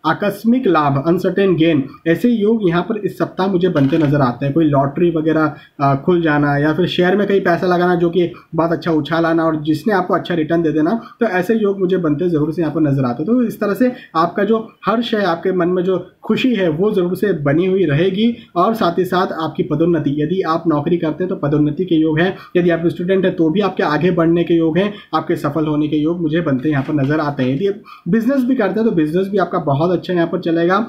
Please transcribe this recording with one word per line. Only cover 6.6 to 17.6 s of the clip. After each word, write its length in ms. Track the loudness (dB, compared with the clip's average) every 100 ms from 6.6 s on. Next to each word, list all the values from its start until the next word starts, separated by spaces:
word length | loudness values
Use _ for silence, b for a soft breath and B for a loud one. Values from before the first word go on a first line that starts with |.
| 0
फिर 120 | 0 -2
share 300 | 0 2 2
में 100 | 2
कहीं 140 | 0
पैसा 260 | 0 0 0
लगाना 280 | 2 2
जो 160 | 2 0
कि 220 | 0 -2 B B
बहुत 180 | -4 -2
अच्छा 180 | -2 0
उछाल 360 | -2 0 0 0
आना 180 | 2
और 180 | 0 -2
जिसने 320 | -2 -2 0
आपको 200 | 0 0
अच्छा 200 | -2 -2
return 280 | -4 0 0
दे 100 | 0
देना, 280 | 0 0 -2 B B
तो 60 | -2
ऐसे 280 | 0 0
योग 260 | 0 0 0
मुझे 160 | 0 0
बनते 340 | 0 0 0
जरूर 220 | 0 0
से 100 | -2
यहाँ 120 | -2
पर 60 | 0
नजर 240 | 0 2
आते 180 | -2 -2
हैं। 100 | 0
तो 100 | 0
इस 180 | 0 -2
तरह 140 | -4
से 180 | 0 0 0 B -2
आपका 280 | 0 0
जो 320 | 0 0 -2 -6 -2
हर्ष 280 | -2 -2
है, 100 | -2
आपके 280 | 0 -2 -2
मन 160 | 0 0
में 160 | 0
जो 260 | 0 -2 -6 _
खुशी 300 | -2 0 2
है, 140 | 2 0
वो 240 | 0 0
जरूर 240 | 0 -2 -2
से 160 | -2
बनी 340 | 0 0 2